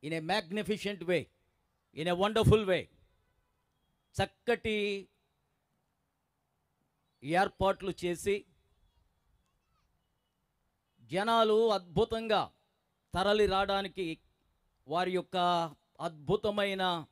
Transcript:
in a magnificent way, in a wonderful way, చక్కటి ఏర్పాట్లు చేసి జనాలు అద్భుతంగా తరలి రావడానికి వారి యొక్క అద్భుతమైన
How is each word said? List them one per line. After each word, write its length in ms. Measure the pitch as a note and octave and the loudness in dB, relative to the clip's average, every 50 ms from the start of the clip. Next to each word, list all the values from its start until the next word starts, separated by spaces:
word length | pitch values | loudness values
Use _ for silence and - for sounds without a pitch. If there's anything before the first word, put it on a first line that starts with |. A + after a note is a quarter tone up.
| - | -8
in 80 | D3 E3 D#3+ | -6 -6 -6
a 20 | D#3+ D#3+ | -4 -2
magnificent 720 | F#3 G#3+ G#3 D#3 F3+ G#3+ G#3 - G#3+ F#3+ - G3 G#3 F#3 E3+ E3 | -4 -4 -4 -4 -8 -8 -4 -4 -6 -4 -4 -8 -8 -8 -4 0
way, 100 | F#3 E3 B2 - _ _ _ _ _ _ _ _ _ _ _ _ _ - | 0 0 -2 -4 _ _ _ _ _ _ _ _ _ _ _ _ _ -6
in 100 | D#3 F3 | -4 -2
a 40 | F3 F3 | 0 0
wonderful 420 | F#3+ G#3 A3 A3 A3 - G#3 A3 G#3+ F#3 | 0 0 2 4 4 6 6 4 4 2
way, 140 | F#3 D#3+ G#2 - _ _ _ _ _ _ _ _ _ _ _ _ _ _ _ _ _ _ _ _ _ _ _ _ _ - | 0 0 0 -6 _ _ _ _ _ _ _ _ _ _ _ _ _ _ _ _ _ _ _ _ _ _ _ _ _ -6
చక్కటి 600 | G3 G3+ _ _ _ - A#3 - _ A3+ G#3+ G#3 G#3 G#3 G3+ G3 F#3+ _ _ _ _ _ _ _ _ _ _ _ _ _ _ _ _ _ _ _ _ _ _ _ _ _ _ _ _ _ _ _ _ _ _ _ _ _ _ _ _ _ _ _ - | -6 -6 _ _ _ -2 -2 -2 _ -2 -2 0 0 -2 -4 -6 -8 _ _ _ _ _ _ _ _ _ _ _ _ _ _ _ _ _ _ _ _ _ _ _ _ _ _ _ _ _ _ _ _ _ _ _ _ _ _ _ _ _ _ _ -10
ఏర్పాట్లు 720 | C3+ D#3+ F3 G3 G3+ - _ F#3+ F#3+ F#3+ - - G3 E3+ - - | -2 0 0 0 0 0 _ 0 0 0 0 -4 -8 -8 -4 -4
చేసి 400 | F3 F3 D#3+ - G3+ G3 G#3 - _ _ _ _ _ _ _ _ _ _ _ _ _ _ _ _ _ _ _ _ _ _ _ _ _ _ _ _ _ _ _ _ _ _ _ _ _ _ _ _ _ _ _ _ _ _ _ _ _ _ _ B2 A2 | -4 -4 -4 -2 -4 -4 -4 -4 _ _ _ _ _ _ _ _ _ _ _ _ _ _ _ _ _ _ _ _ _ _ _ _ _ _ _ _ _ _ _ _ _ _ _ _ _ _ _ _ _ _ _ _ _ _ _ _ _ _ _ -18 -6
జనాలు 580 | B2+ F3+ G3+ A3+ A#3 A3+ A3+ A3 G#3+ G#3+ A3+ A3+ G#3+ G3 | -4 -4 0 2 4 4 4 4 4 4 4 4 2 0
అద్భుతంగా 640 | F3+ F3+ D#3+ D#3+ A3 A3+ A3 A3+ A3+ A3+ G#3+ F#3+ C#3+ F2+ _ _ _ _ _ _ _ _ _ _ _ _ - | -2 -4 0 0 0 0 -2 -6 -2 0 0 0 0 -2 _ _ _ _ _ _ _ _ _ _ _ _ -4
తరలి 300 | F3 F#3+ G3+ G#3 G#3+ G#3 G3 F#3+ | -2 0 2 4 4 4 2 2
రావడానికి 680 | F#3+ G3 G3 G3 G3 G3 F#3+ D#3 - F#3+ E3 D#3+ - _ _ _ _ _ _ _ _ _ _ _ _ _ B2+ | 0 0 0 0 -2 -2 -4 -6 -8 -6 -6 -8 -10 _ _ _ _ _ _ _ _ _ _ _ _ _ -6
వారి 260 | D3 E3+ F#3 F#3 F#3 F3+ | -2 -2 -2 0 -2 -2
యొక్క 180 | F3 _ - F#3 F3 F3 F3 E3+ E3+ D#3+ D3 _ _ _ _ _ - E3+ | -4 _ -2 0 2 2 2 2 0 -2 -6 _ _ _ _ _ -8 -8
అద్భుతమైన 960 | E3 D3+ D3 C3+ F#3 G#3+ - G#3+ G3+ G#3 G3+ G3+ G3 F#3+ F#3 F#3 F3 E3+ D3+ - | -8 -10 -4 -2 -2 0 0 -2 0 0 0 0 0 0 0 0 -2 -2 -6 -10